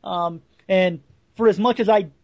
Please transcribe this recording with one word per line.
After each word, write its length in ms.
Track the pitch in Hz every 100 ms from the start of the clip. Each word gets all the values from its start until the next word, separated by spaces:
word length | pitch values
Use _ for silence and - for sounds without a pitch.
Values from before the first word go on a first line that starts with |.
Um, 380 | - 175 170 165 _ _ -
and 340 | 190 185 165 _ _ _ -
for 120 | 226
as 120 | 180
much 200 | 233 240
as 80 | 214
I 180 | 214 170 _